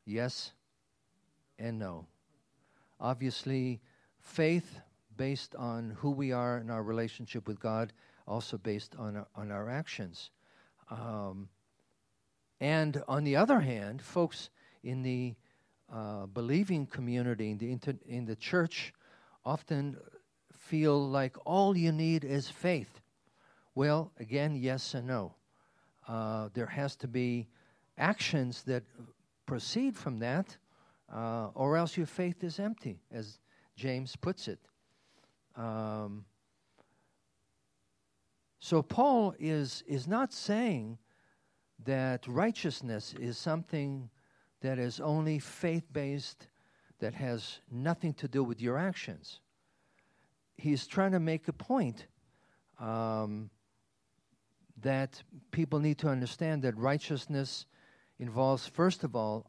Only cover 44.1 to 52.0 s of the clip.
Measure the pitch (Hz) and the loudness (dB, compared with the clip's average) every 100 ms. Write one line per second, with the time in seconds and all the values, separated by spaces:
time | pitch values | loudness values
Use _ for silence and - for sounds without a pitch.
44.1 | _ _ _ _ _ 131 131 123 120 151 | _ _ _ _ _ -2 0 0 -2 0
45.1 | 151 156 151 - - 175 165 - 147 139 | 2 2 0 -2 -4 0 0 -2 -4 -2
46.1 | 139 127 - - _ _ _ _ - 107 | -4 -6 -12 -20 _ _ _ _ -6 -6
47.1 | - 131 117 - - - 120 143 170 165 | -4 -4 -4 -6 -12 -10 -4 0 0 0
48.1 | 143 139 131 127 113 120 131 185 180 - | -2 -2 0 0 0 0 0 0 -2 -8
49.1 | 82 - - _ _ _ _ _ _ _ | -12 -14 -20 _ _ _ _ _ _ _
50.1 | _ _ _ _ - 156 143 - - 196 | _ _ _ _ -4 2 2 2 2 4
51.1 | 185 165 160 - - - 262 151 107 | 4 4 0 0 -4 0 2 2 -2